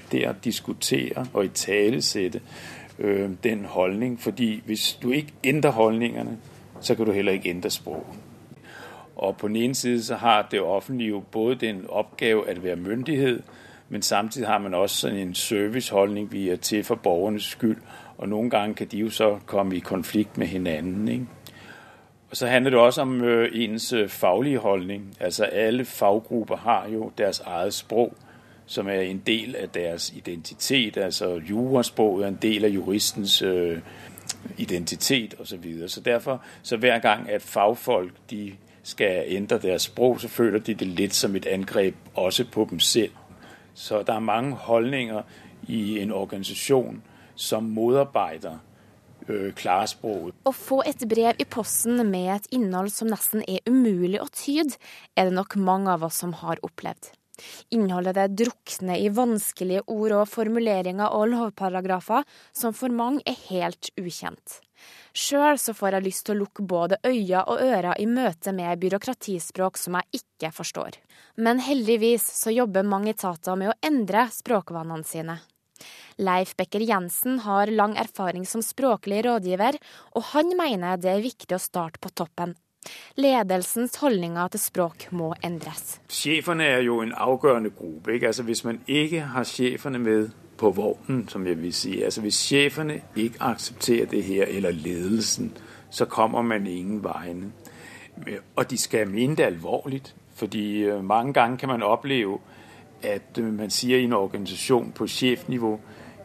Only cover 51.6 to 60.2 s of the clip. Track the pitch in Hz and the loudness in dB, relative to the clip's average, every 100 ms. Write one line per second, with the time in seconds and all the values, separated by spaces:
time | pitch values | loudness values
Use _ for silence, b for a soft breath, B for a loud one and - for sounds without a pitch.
51.6 | 202 - 220 240 220 185 180 202 - 254 | -4 -2 2 2 2 2 0 -2 -2 -2
52.6 | 202 180 202 - 226 208 - 214 202 185 | 0 0 -2 -2 -2 0 -2 -2 -2 -4
53.6 | - 262 233 180 180 202 - - - 294 | 2 6 6 4 2 0 -4 -8 -2 0
54.6 | 302 - B B B - 185 185 196 208 | 0 -4 B B B 2 2 2 0 0
55.6 | 185 190 196 170 165 - 175 160 170 165 | 2 2 2 0 0 -4 -6 -6 -6 -6
56.6 | - - - - - _ _ - B B | -6 -10 -12 -12 -16 _ _ -20 B B
57.6 | B 233 196 180 185 190 196 196 240 - | B 2 2 2 0 2 2 2 -2 -2
58.6 | - - 185 180 202 202 247 214 - - | -12 -8 -2 0 2 2 2 2 -2 -4
59.6 | 185 190 - 220 214 208 | -2 -2 -2 -2 2 4